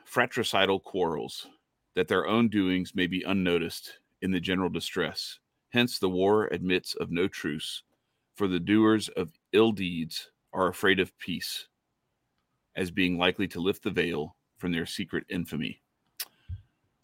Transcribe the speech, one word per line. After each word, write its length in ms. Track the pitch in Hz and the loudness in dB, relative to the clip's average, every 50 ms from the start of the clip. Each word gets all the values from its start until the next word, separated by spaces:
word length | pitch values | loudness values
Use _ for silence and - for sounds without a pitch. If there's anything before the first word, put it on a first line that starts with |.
| - | -16
fratricidal 720 | - - 127 120 123 - 127 107 - - 98 98 95 98 95 | -6 0 0 0 0 0 -4 -2 0 2 4 4 4 2 0
quarrels, 680 | - - - 95 90 82 82 71 60 65 - - - - _ _ _ _ _ _ _ _ - | -2 -4 -2 0 0 0 0 -2 -6 -8 -10 -14 -16 -18 _ _ _ _ _ _ _ _ -2
that 120 | 92 92 - | -2 0 2
their 180 | 110 92 78 92 | 2 2 2 2
own 200 | 107 117 117 110 | 4 4 4 4
doings 480 | 101 104 95 92 90 90 90 - - | 4 2 2 2 2 0 0 -2 -2
may 120 | 98 90 87 | 0 0 0
be 160 | 92 90 - | 0 -2 -2
unnoticed 760 | 87 98 98 90 90 87 85 82 82 - - - - - - _ _ _ - | 0 0 2 2 2 2 2 0 -2 -8 -10 -14 -16 -20 -20 _ _ _ -6
in 100 | - 92 | -4 -2
the 80 | 92 90 | -2 -2
general 300 | 85 92 95 92 92 87 | 0 0 0 0 0 -2
distress. 720 | 87 85 - - - 95 82 76 - - - - - - _ _ _ _ _ _ | -2 -4 -6 -6 -4 -2 -2 -4 -4 -8 -10 -12 -12 -16 _ _ _ _ _ _
Hence 300 | - 123 120 123 - - | 0 0 0 0 0 -2
the 100 | 98 95 | -2 0
war 360 | 92 90 95 98 107 107 104 - | 0 2 4 4 4 4 2 0
admits 460 | - 78 80 90 90 87 - - - | -2 -4 0 0 0 0 0 -4 -8
of 160 | - 80 - | -8 -6 -4
no 160 | 85 87 92 98 | -2 -2 -2 -2
truce, 560 | - - - 82 73 78 - - - - - _ _ _ _ _ _ _ _ _ _ | -2 -4 -6 -6 -6 -6 -8 -10 -12 -12 -14 _ _ _ _ _ _ _ _ _ _
for 120 | - 104 95 | -2 -2 0
the 120 | 90 87 | 0 0
doers 500 | 85 92 104 110 110 110 110 107 101 - | 0 2 4 6 6 6 4 4 0 -2
of 280 | - - 90 82 - _ _ _ | -4 -4 -6 -6 -8 _ _ _
ill 200 | - 104 110 113 | 4 6 6 6
deeds 600 | 107 92 98 90 90 82 80 80 - - - - _ _ _ _ - | 4 0 -2 -4 -2 -4 -6 -6 -8 -12 -14 -14 _ _ _ _ -2
are 140 | 92 92 90 | 0 2 2
afraid 320 | 92 - - 98 98 92 | 2 2 4 4 4 4
of 180 | 90 - _ - | 2 0 _ -12
peace, 500 | - - 85 78 - - - - - _ _ _ _ _ _ _ _ _ _ _ _ _ _ _ _ _ _ _ _ _ - | -10 -8 -8 -6 -6 -8 -10 -10 -12 _ _ _ _ _ _ _ _ _ _ _ _ _ _ _ _ _ _ _ _ _ -8
as 140 | 82 95 87 | -6 -6 -4
being 260 | 85 98 92 90 90 85 | 0 0 2 2 2 4
likely 300 | 90 92 90 - 101 85 | 2 2 2 2 -2 -4
to 100 | - 87 | -4 -2
lift 240 | 85 95 104 - - | -2 -2 -2 -2 -4
the 80 | 107 | -4
veil 440 | 87 87 80 85 85 76 78 82 - _ _ _ _ _ | -2 0 0 0 -2 -4 -6 -6 -10 _ _ _ _ _
from 140 | - 90 | -4 -2
their 140 | 85 82 85 | -2 -2 -2
secret 400 | - - - 98 - - 82 - - | -4 -6 -8 -6 -4 -4 -6 -6 -4
infamy." 520 | 95 90 85 - - 71 73 53 - - _ _ _ _ _ _ _ - - - _ _ _ - - - - _ _ _ _ _ _ _ | -6 -6 -6 -4 -4 -6 -6 -6 -8 -12 _ _ _ _ _ _ _ -14 -14 -14 _ _ _ -12 -12 -12 -14 _ _ _ _ _ _ _